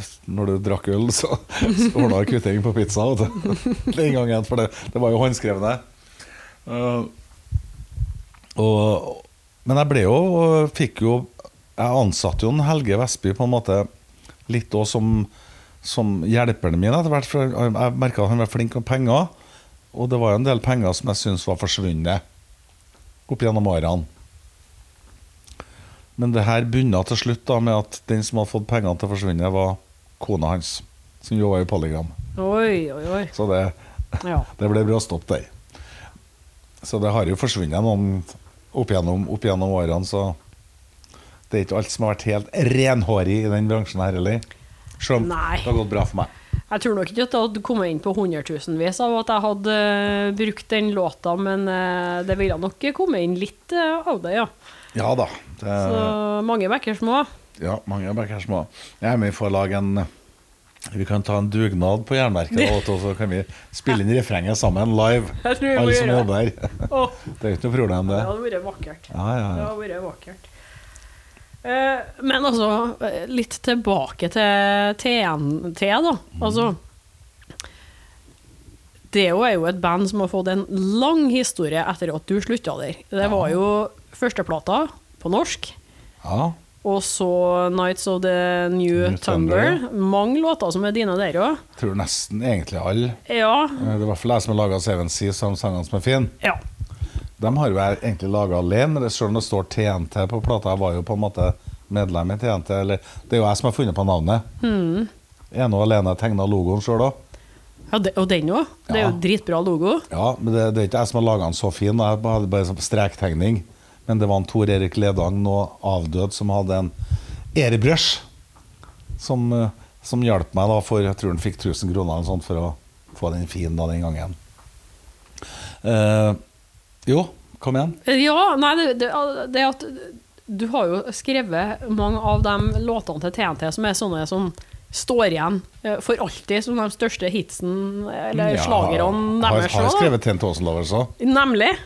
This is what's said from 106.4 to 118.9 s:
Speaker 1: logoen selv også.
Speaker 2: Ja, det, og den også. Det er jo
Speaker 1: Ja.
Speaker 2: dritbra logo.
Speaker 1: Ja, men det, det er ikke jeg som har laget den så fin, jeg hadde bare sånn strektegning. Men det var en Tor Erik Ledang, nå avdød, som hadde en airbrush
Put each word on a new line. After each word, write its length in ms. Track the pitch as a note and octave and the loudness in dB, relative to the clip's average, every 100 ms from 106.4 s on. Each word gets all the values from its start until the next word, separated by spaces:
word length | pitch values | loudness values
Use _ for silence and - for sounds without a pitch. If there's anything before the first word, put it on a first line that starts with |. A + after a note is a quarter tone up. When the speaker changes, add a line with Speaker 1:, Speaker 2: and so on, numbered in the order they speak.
| G2 | 2
Speaker 1:
logoen 300 | G2+ F2 G#2 | 2 2 0
selv 240 | G#2 A2+ B2+ | 0 2 2
også. 140 | - - - - - - - - | 0 -16 -20 -20 -20 -20 -20 -4
Speaker 2:
Ja, 80 | G#3+ | -2
det, 100 | F#3+ G3 | 0 0
og 100 | F#3+ | 0
den 220 | F3+ D3+ | 2 0
også. 180 | A3+ D4+ - - | 0 -2 -8 -4
Det 80 | A3 | 0
er 60 | |
jo 60 | G3+ | 0
Speaker 1:
Ja. 60 | F3 | 0
Speaker 2:
dritbra 380 | F3 G#3 G#3 E3+ | 0 0 0 0
logo. 300 | F#3 D#3+ F3+ D#4+ - | 0 0 2 0 -2
Speaker 1:
Ja, 260 | E2 A2+ B2+ | -2 0 0
men 140 | A2+ | 0
det, 100 | A2+ A2 | 2 2
det 80 | A2 | 2
er 60 | G2+ | 0
ikke 140 | A#2 | 0
jeg 40 | A#2 | 0
som 80 | A#2+ | 2
har 60 | A2+ | 2
laget 180 | G#2+ E2 | 2 0
den 80 | |
så 160 | F2 G2+ | -2 -4
fin, 260 | - G2+ A2+ | 0 0 2
jeg 240 | G#2+ G#2+ | 2 2
hadde 260 | A2+ A2+ F#2+ | 0 0 2
bare 160 | G2 F2+ | 0 0
sånn 160 | F#2 | -2
strektegning. 840 | - G#2+ G2+ - F#2+ D#2+ G2 A2 - - - - - | -2 0 0 0 -2 2 2 0 -2 -18 -20 -20 -2
Men 120 | A2 | 0
det 80 | G#2 | 2
var 80 | G2 | 2
en 80 | F#2 | 0
Tor 240 | A2+ G#2 | 0 2
Erik 280 | G2 F#2 - | 2 2 2
Ledang, 400 | G2+ F#2+ E2+ G2 | 2 2 0 0
nå 100 | G2+ G2+ G2 - | 0 0 -2 -4
avdød, 520 | G2+ F#2+ E2 F2 G2 | -2 -2 0 -2 -2
som 160 | - G#2 | -2 -2
hadde 260 | G2+ F#2+ F#2+ | -2 0 0
en 120 | F2+ - - - - - - - | -2 -6 -4 -4 -4 -14 -4 0
airbrush 640 | B2 A2+ B2 D#3+ - - - - - - - - - | 2 4 4 2 2 -2 -8 -20 -20 -20 -20 -20 -20